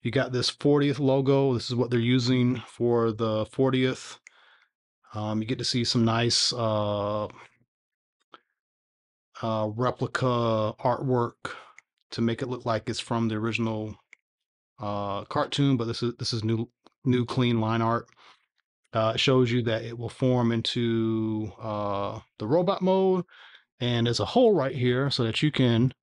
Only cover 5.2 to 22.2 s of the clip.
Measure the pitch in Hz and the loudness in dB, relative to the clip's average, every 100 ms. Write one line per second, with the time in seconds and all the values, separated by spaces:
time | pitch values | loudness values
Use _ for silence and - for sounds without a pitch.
5.2 | 107 110 110 135 117 123 117 123 113 113 | -4 -4 -4 -4 -2 -2 0 2 2 2
6.2 | 120 - - 123 113 107 104 104 101 107 | 2 0 0 -2 -2 0 0 -2 -2 -4
7.2 | 104 - - _ _ _ _ _ _ _ | -6 -10 -20 _ _ _ _ _ _ _
8.2 | _ - _ _ _ _ _ _ _ _ | _ -20 _ _ _ _ _ _ _ _
9.2 | _ - 117 110 107 107 123 - 127 - | _ -8 -6 -4 -4 -2 -2 -2 -6 -2
10.2 | 127 120 117 110 107 - 127 117 131 127 | 0 0 0 0 -2 -2 -2 -2 0 0
11.2 | 117 _ - - - - _ _ _ - | 0 _ -14 -14 -20 -20 _ _ _ -2
12.2 | 117 113 127 123 120 110 - 110 - 120 | -2 -2 -6 -6 -2 -2 -4 -8 -4 -2
13.2 | 113 107 113 113 110 110 107 104 _ - | -2 -2 -4 -2 -4 -4 -8 -12 _ -20
14.2 | _ _ _ _ _ _ 104 101 101 101 | _ _ _ _ _ _ -6 -4 -4 -6
15.2 | - 151 143 - 139 135 113 120 120 - | -4 -4 -2 0 2 2 -2 -4 -4 -4
16.2 | 120 117 110 113 113 _ _ _ 131 123 | -6 -4 -2 -2 -4 _ _ _ -2 0
17.2 | 117 - 120 117 110 113 113 117 - _ | 0 0 2 2 0 0 0 -2 -6 _
18.2 | - _ _ _ _ _ _ 113 110 117 | -20 _ _ _ _ _ _ 0 0 2
19.2 | - 131 123 123 117 110 117 120 117 - | 4 4 4 2 0 -2 -4 -10 -10 -2
20.2 | 131 123 117 113 - 123 117 113 113 110 | 2 2 2 0 -2 -2 0 2 0 0
21.2 | 110 107 107 - 113 104 104 98 101 107 | -2 -4 -6 -10 -8 -4 -2 -2 -4 -8